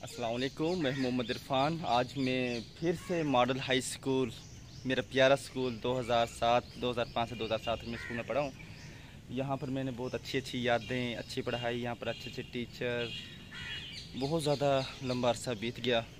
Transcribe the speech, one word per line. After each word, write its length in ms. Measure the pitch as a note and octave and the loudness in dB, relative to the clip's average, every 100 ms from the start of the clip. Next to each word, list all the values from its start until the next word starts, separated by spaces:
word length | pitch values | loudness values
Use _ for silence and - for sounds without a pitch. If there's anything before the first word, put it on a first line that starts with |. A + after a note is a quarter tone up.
अस्सलाम 280 | B2 - A#2 | -10 -4 -2
वालेकुम, 500 | A#2+ C3 - D#3 F#3 | 0 0 0 0 2
मैं 80 | C#3+ | 2
मोहम्मद 380 | C#3 B2+ B2 A2 | 2 2 2 0
इरफान। 480 | A#2 - C3 C#3+ E3 F3 | -2 0 2 4 2 2
आज 240 | A#2+ B2 C#3 | 4 4 0
मैं 420 | C3 B2+ B2+ A#2+ - | 0 2 0 -2 -6
फिर 240 | - E3 E3 | -2 0 0
से 260 | - F3 | 0 0
मॉडल 360 | D3+ B2+ B2 C3 | 4 4 4 2
हाई 200 | C3 C3 | 2 2
स्कूल, 520 | - - C3+ C3 B2+ - - - - - B2+ | 2 -4 0 2 0 -4 -14 -16 -16 -8 0
मेरा 160 | B2+ - | 0 2
प्यारा 240 | B2+ C3 C#3 | 6 8 8
स्कूल, 420 | - B2+ B2+ A2+ | 4 -2 -2 0
दो 100 | B2 | 0
हज़ार 320 | B2+ A#2 A#2+ A#2 | 0 4 4 4
सात, 380 | - A#2 A#2+ - - | 2 4 4 2 -4
दो 100 | B2 | -2
हज़ार 220 | A#2+ A#2 | 0 -2
पाँच 140 | - A#2 | 0 -2
से 80 | A#2+ | -2
दो 80 | |
हज़ार 140 | A2 A2 | 0 0
सात 260 | - A2+ A2+ | 0 -4 -4
में 80 | A#2 | -8
स्कूल 200 | - A#2 | -6 -6
में 100 | A2+ | -2
पढ़ा 140 | A#2+ | 0
हूँ। 120 | C#3+ C3+ - - - - - - - | 0 -4 -14 -14 -14 -16 -16 -18 -8
यहाँ 260 | B2 C3+ C3+ | -4 -2 -2
पर 140 | C3+ | -2
मैंने 200 | C3+ C3+ | -2 -2
बहुत 220 | A#2 B2+ | -2 -4
अच्छी 240 | A#2+ A#2+ C3+ | -4 -2 -2
अच्छी 280 | B2+ C3 A#2+ | -2 0 4
यादें, 480 | A#2+ G#2+ B2+ B2 G#2+ | 4 2 -2 -2 -4
अच्छी 260 | - - | -4 -4
पढ़ाई, 360 | B2+ A#2+ A#2+ A#2+ | -2 -2 -2 -2
यहाँ 160 | A#2+ | -4
पर 140 | A#2 A2+ | -4 -4
अच्छे 220 | A2+ - | -6 -8
अच्छे 120 | A#2+ | -8
टीचर, 680 | A#2+ B2 A#2 - B2 A#2+ A#2 G#2+ - - - - - - - - - A#2+ | -6 -6 -6 -4 -2 -2 -2 -6 -10 -14 -14 -10 -8 -8 -10 -12 -10 -4
बहुत 260 | C3+ E3 | 0 0
ज़्यादा 260 | D3 C#3 C#3+ C3+ C3 - | 2 2 4 4 2 -6
लंबा 240 | C3+ B2 B2 | -2 2 2
अरसा 260 | A2+ - A#2 | 2 0 -4
बीत 200 | A#2 A#2 | -4 -2
गया। 240 | A#2 A#2 A2+ | 2 2 0